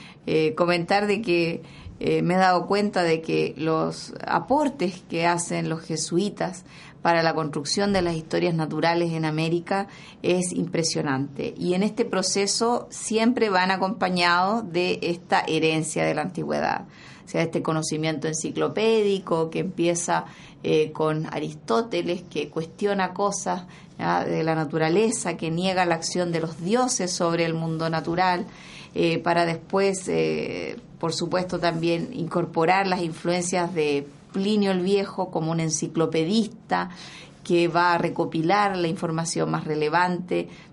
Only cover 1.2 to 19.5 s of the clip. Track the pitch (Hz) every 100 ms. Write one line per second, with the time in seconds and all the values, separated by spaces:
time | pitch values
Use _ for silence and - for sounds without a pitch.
1.2 | 202 170 170 170 - - - - 156 160
2.2 | 165 185 185 180 175 196 202 202 170 160
3.2 | 160 156 156 - 160 160 165 165 - -
4.2 | - 165 165 277 285 - 185 185 - 170
5.2 | 170 175 - 170 165 160 - 156 - 170
6.2 | 202 - 165 185 - - - - 170 170
7.2 | 165 156 151 151 143 202 202 196 175 165
8.2 | - 170 175 165 156 156 165 170 170 160
9.2 | 160 156 165 170 170 196 196 - - -
10.2 | 175 180 180 - 170 165 160 160 156 135
11.2 | 143 - - - 175 180 208 214 233 190
12.2 | 190 202 202 - 233 240 - - - 220
13.2 | 226 240 220 185 185 190 190 185 185 180
14.2 | 175 175 190 233 196 170 180 - 165 175
15.2 | - 190 - 156 160 160 156 170 160 151
16.2 | 151 165 151 147 - - - - - -
17.2 | - 165 165 165 151 156 156 151 160 151
18.2 | 156 156 156 151 151 170 226 226 202 190
19.2 | - 165 160